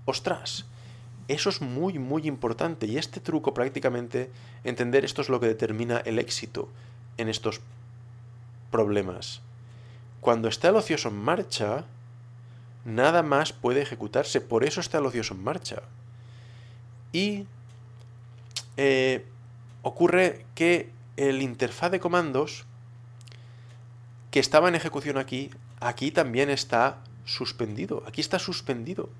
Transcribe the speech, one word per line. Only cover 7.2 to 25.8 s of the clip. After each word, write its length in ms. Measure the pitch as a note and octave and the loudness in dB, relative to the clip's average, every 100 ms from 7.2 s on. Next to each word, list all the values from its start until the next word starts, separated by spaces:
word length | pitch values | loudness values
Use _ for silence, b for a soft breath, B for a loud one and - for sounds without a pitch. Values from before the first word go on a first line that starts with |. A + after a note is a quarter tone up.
| A2+ | -4
estos 320 | A2 A2 G#2+ - - - - - - - - - - - | -2 -4 -6 -14 -20 -20 -20 -20 -20 -20 -20 -20 -20 -2
problemas. 680 | A2+ G#2 G2+ F#2 F2+ - - - - B B B B B - | 2 4 2 0 -6 -10 -12 -16 -20 B B B B B 0
Cuando 280 | - A#2 A2+ | 2 4 2
está 220 | - E3+ | 2 4
el 60 | G#3+ | 4
ocioso 320 | - D#3 A#2 | 2 -2 -2
en 80 | G#2 | -2
marcha, 680 | A2+ F3+ - - G#2+ B2+ - - - - - - B B B B | 0 0 -2 -2 -2 -2 -6 -18 -20 -20 -20 -20 B B B B
nada 380 | A#2 A2 C#3 E3+ | -4 4 6 6
más 300 | D#3 C#3 D#3 | 4 2 2
puede 280 | - A#2+ B2+ | 0 2 2
ejecutarse. 600 | C#3 A#2+ B2 B2+ - C3 | 0 -6 -2 -2 2 -2
Por 240 | - A2+ | 2 2
eso 160 | C#3 F3 | 2 0
está 180 | E3+ D#3+ | -2 0
el 80 | C#3 | 0
ocioso 280 | A#2 G#2+ | -2 -6
en 100 | F#2+ | -6
marcha. 380 | G2+ - - - - - - B B B B B B B B - - | -6 -6 -8 -12 -14 -20 -20 B B B B B B B B -20 -6
Y, 340 | E3+ G#3 G3+ G3+ - - - - - - - - - - - - - | 0 0 -2 -8 -16 -20 -20 -20 -20 -20 -20 -20 -20 -12 -12 -10 2
eh, 480 | C#3 C3 C3 B2+ - - - - - - | 4 6 4 2 -4 -20 -20 -20 -20 -8
ocurre 600 | - - F3 F3 F#3 - - - | -8 4 4 6 4 0 -14 2
que 340 | E3 F3 - - - - | 4 4 2 -14 -14 0
el 260 | C#3 C3+ | 2 2
interfaz 500 | C3+ A#2+ B2 - E3+ | -2 0 -2 0 0
de 80 | F3+ | 0
comandos 680 | F3 F3 D#3+ B2+ D3+ - - - - - - - - B B B B B B - - - - | 2 2 2 0 -2 -6 -16 -20 -20 -20 -20 -20 -20 B B B B B B -20 -20 -20 0
que 80 | - | 2
estaba 280 | - D3+ F3+ | 6 6 6
en 60 | |
ejecución 440 | E3 D#3+ D3 C#3 C3+ | 2 -2 -4 -2 -4
aquí, 320 | C3 B2+ C#3 - - | -2 -6 -8 -12 -20
aquí 320 | - | -6